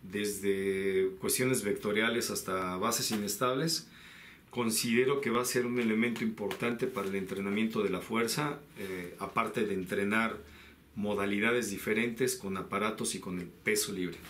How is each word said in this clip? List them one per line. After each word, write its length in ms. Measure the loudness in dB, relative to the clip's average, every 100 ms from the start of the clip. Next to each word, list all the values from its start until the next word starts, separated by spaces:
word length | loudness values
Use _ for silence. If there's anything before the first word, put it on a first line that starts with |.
desde 1040 | -6 -4 -2 0 0 2 2 2 2 2 2 0
cuestiones 440 | 0 2 2 2
vectoriales 680 | 0 0 2 2 2 2 0
hasta 460 | -4 -2 -2 0 0
bases 340 | 0 0 0
inestables, 760 | 0 -2 0 0 2 0 0 -4 -20 -20 -20 -20 -20 -10
considero 720 | -2 0 2 2 4 4 2
que 80 | 2
va 120 | 2
a 40 | 2
ser 200 | 0 2
un 140 | 2
elemento 440 | 2 4 2 2
importante 640 | -2 -2 -4 -2 -2 0 -2
para 200 | -2 -2
el 80 | -2
entrenamiento 680 | -4 -4 0 2 2 2
de 60 | 0
la 120 | 0
fuerza, 580 | -2 0 0 0 -2 -4 -12 -12
eh, 380 | -8 -6 -8 -8
aparte 460 | -4 -2 0 0 0
de 80 |
entrenar 640 | 0 0 0 4 4 2 -2 -12 -20 -20 -20 -16 -4
modalidades 720 | -2 0 0 2 4 2 0
diferentes 680 | -4 0 2 0 2 0 0
con 200 | -4 -4
aparatos 600 | -2 0 0 0 -4 -4
y 40 |
con 200 | -4 -6
el 80 | -6
peso 440 | -6 0 2 0
libre. 260 | -2 -4 -6 -14